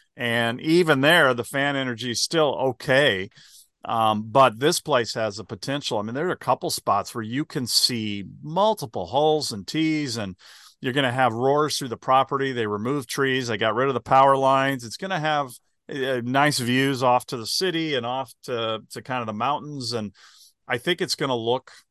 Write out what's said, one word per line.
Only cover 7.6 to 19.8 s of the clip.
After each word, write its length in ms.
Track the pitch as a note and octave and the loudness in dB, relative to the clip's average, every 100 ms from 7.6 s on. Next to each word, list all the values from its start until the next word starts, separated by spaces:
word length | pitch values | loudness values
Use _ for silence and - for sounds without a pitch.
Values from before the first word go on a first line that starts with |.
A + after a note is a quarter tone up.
| A#2+ | -2
see 580 | - - A#2+ G#2+ G2+ F#2+ F#2+ | 0 0 -2 -4 -6 -8 -12
multiple 640 | D3 E3+ G#3+ G#3+ C3 G#2 F2 | -6 0 0 0 -6 -8 -4
holes 460 | C3 D#3 D3+ C3 | 0 2 2 -2
and 160 | G#2+ F2+ | -8 -6
tees, 500 | D3+ D#3+ D#3 C#3+ A2+ | -2 0 0 -4 -6
and 180 | G2 F2 - - - - | -8 -10 -20 -20 -20 -8
you're 120 | C3+ | -4
gonna 180 | C3 C3 | 0 0
have 220 | B2+ B2+ | 2 2
roars 440 | A2+ C3+ D3 D3+ - | 2 2 2 2 -2
through 120 | C3+ | -6
the 80 | A2 | -6
property. 540 | - C3 C3 C3+ C3+ | 2 2 4 0 -2
They 140 | A#2+ G#2+ | -2 -2
removed 420 | G#2 A#2 D3 B2 | -2 -2 -4 -4
trees. 400 | - C3+ C3 A#2+ | -2 0 0 -2
They 100 | G#2 | 0
got 180 | A2 G#2+ | 0 2
rid 120 | C3+ | 0
of 60 | |
the 60 | A#2+ | -2
power 360 | - C3+ C3+ C3+ | 4 6 8 6
lines. 480 | C3+ C3+ C3+ C3 | 4 4 2 -2
It's 140 | A#2 - | -8 -10
gonna 220 | F#3+ F3 | -6 -4
have, 320 | D#3 D3 C3 - _ _ - | 0 0 -2 -8 _ _ -12
uh, 340 | D3 C3 B2+ | -6 -2 -2
nice 340 | A#2+ C3+ D3 C3 | 0 2 4 2
views 460 | A#2+ B2+ C3+ B2+ | 0 2 2 2
off 240 | B2+ B2 - | 4 4 2
to 100 | B2+ | -8
the 80 | G#2+ | -6
city 480 | - F#3 E3 D#3+ | -4 -2 -2 -2
and 140 | C3 A#2 | -2 -2
off 260 | C3 B2+ - - | -6 -8 -12 -6
to, 360 | A#2 A2+ A2 - | -4 -2 -4 -8
to 140 | A#2+ | -14
kind 180 | - B2 | -6 -6
of 60 | A2 | -4
the 60 | |
mountains. 600 | G#2+ B2 D3 D3 C#3+ | -2 -2 -2 -6 -10